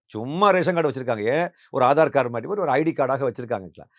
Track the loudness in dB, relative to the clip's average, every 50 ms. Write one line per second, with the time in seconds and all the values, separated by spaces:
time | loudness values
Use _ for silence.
0 | _ _ -10 -8 -8 -6 0 2 4 4 4 4 2 0 0 0 0 -2 -2 -4
1 | -4 -4 -4 -2 -2 -2 0 0 -2 -4 _ _ _ _ 0 2 4 4 6 4
2 | 4 4 2 0 0 0 -4 -6 -6 -6 -4 -4 -2 0 0 0 0 -2 -2 -2
3 | -2 -2 -2 -2 -2 -4 -6 -6 -8 -6 -6 -8 -8 -12 -18 -20 -20 _ _